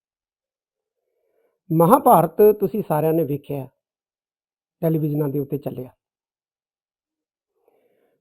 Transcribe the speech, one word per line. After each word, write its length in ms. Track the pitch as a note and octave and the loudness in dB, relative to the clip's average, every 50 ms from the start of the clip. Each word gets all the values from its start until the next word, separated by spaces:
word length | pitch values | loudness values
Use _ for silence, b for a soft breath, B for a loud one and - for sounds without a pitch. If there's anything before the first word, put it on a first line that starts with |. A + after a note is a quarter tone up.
| _ _ _ _ _ _ _ _ _ _ _ _ _ _ _ _ _ _ _ _ _ _ _ _ _ _ _ _ _ _ _ _ _ _ | _ _ _ _ _ _ _ _ _ _ _ _ _ _ _ _ _ _ _ _ _ _ _ _ _ _ _ _ _ _ _ _ _ _
ਮਹਾਭਾਰਤ 720 | E3 D#3+ C4 F#3 B3 - - B3 A3 E3+ - - - - G#3 G#3+ G#3 G#3 | 0 2 4 4 4 4 6 4 4 4 2 0 2 4 4 4 4 2
ਤੁਸੀਂ 220 | G3+ - - G#3+ - - | -4 -6 -6 -8 -6 -4
ਸਾਰਿਆਂ 240 | D#3+ D3+ D3+ D#3+ | -4 -2 -2 0
ਨੇ 120 | D#3+ E3+ D#3+ | -2 -2 -2
ਵੇਖਿਆ, 440 | B2+ C#3+ C#3+ - - C#3+ C#3 C3 - _ _ _ _ _ _ _ _ _ _ _ _ _ _ _ _ _ _ _ _ _ _ | -4 -6 -8 -8 -12 -12 -12 -12 -14 _ _ _ _ _ _ _ _ _ _ _ _ _ _ _ _ _ _ _ _ _ _
ਟੈਲੀਵਿਜ਼ਨਾਂ 460 | F3 D#3+ D#3+ D#3 D#3 D3+ D3 D3 D3+ C#3 | -4 -2 -2 -2 -4 -4 -4 -4 -4 -4
ਦੇ 100 | C3+ D3 | -4 -6
ਉੱਤੇ 200 | C#3 - - C#3 | -6 -6 -8 -8
ਚੱਲਿਆ। 320 | - C3+ C3 B2+ B2+ B2 - _ _ _ _ _ _ _ _ _ _ _ _ _ _ _ _ _ _ _ _ _ _ _ _ D#4 _ _ _ _ _ _ _ _ _ _ _ _ _ _ _ _ _ _ _ _ | -8 -10 -12 -12 -14 -16 -20 _ _ _ _ _ _ _ _ _ _ _ _ _ _ _ _ _ _ _ _ _ _ _ _ _ _ _ _ _ _ _ _ _ _ _ _ _ _ _ _ _ _ _ _ _